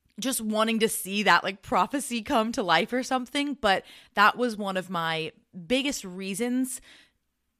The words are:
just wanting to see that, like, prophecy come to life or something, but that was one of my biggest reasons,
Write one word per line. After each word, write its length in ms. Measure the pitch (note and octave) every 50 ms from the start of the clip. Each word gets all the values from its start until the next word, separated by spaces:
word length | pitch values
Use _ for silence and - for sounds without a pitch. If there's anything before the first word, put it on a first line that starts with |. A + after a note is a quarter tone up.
| _ _ _ -
just 220 | G3+ C4 B3+ -
wanting 380 | A3+ G#3+ G#3+ G#3+ A3 A3+ A3+ A3
to 100 | A3 G#3+
see 340 | - - - F#3 G3 G#3 G#3
that, 220 | G3 F3 - -
like, 160 | F#3 G3 -
prophecy 600 | - - B3 F#3 F#3 - - C#4+ - - A#3+ A#3 G#3
come 280 | - C#4+ A3+ A3 A#3
to 120 | A3+ C#4 G#3
life 280 | E3+ E3 E3+ A3 -
or 120 | A#3+ C4 B3
something, 500 | - C4 B3+ B3+ - - C#4+ C#4+ D4 C4
but 320 | - - G3+ F#3+ - - - - - - _ -
that 220 | G#3 G3+ G#3 -
was 200 | F#3+ B3 B3 G#3+
one 180 | G3 G#3 G3 F#3
of 140 | F#3 F3 F3+
my 420 | F#3 E3+ E3 E3 D#3+ D#3+ D#3+ - - _ _ _ - F#3+ E3+
biggest 380 | D#3 B3 C4+ C4 D4 - - -
reasons, 800 | F#3 F3+ F#3+ G3 F#3+ G3 E3+ A#3+ B3 B3 B3+ C4 B3+ - - - - - - - _ _ _ _ _ _ _ _ _ _